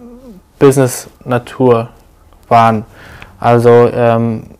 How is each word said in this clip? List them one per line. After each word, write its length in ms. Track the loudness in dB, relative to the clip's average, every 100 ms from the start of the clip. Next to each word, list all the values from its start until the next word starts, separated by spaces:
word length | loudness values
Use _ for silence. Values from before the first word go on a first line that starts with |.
| -20 -20 -20 -20 _ 0
Business-Natur 1300 | 0 2 -2 -4 -18 _ -8 -8 -8 -4 0 0 -4 _ _ _ _ _ -2
waren. 380 | 0 2 -2 -8 -20 -20 -20 -20 -6
Also, 480 | -2 2 4 4 2
ähm, 500 | 0 -2 -2 -4 -8 -14 -20